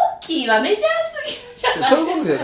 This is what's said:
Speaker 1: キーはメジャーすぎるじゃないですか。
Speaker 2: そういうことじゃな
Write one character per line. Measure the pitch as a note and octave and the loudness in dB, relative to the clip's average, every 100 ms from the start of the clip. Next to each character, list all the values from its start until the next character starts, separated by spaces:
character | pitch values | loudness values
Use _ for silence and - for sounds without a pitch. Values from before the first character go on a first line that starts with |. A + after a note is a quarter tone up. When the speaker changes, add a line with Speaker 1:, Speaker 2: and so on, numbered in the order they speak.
| - - | 6 0
Speaker 1:
キ | - D4 A3+ | -4 -2 2
ー | |
は | A3 | 2
メ | C#4 | 2
ジ | G#4 | 2
ャ | |
ー | |
す | D#5+ E5 E5 D5+ C#5+ | 2 0 -2 -6 -10
ぎ | |
る | - - - | -10 -14 -4
じ | B4 | -2
ゃ | |
な | - | 0
い | |
で | |
す | - | 4
か。 | D4 | 4
Speaker 2:
そ | |
う | E4 | 2
い | |
う | |
こ | E4 | -2
と | |
じ | E3+ | 0
ゃ | |
な | C3+ | -2